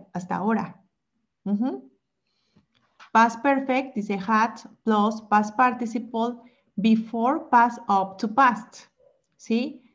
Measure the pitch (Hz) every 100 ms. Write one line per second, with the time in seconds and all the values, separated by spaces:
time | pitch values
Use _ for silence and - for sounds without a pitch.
0 | - 180 175 175 202 220 170 - _ _
1 | _ _ _ _ 196 202 247 392 - _
2 | _ _ _ _ _ _ _ _ _ _
3 | - 220 233 - 277 269 269 262 269 220
4 | 208 196 180 220 233 - - - - 214
5 | 208 226 - 214 214 - 254 240 233 240
6 | - 226 233 240 - _ _ - 208 220
7 | 220 233 233 320 - 240 240 226 - 196
8 | 190 - 220 240 269 220 - - - _
9 | _ _ _ _ - 226 269 - _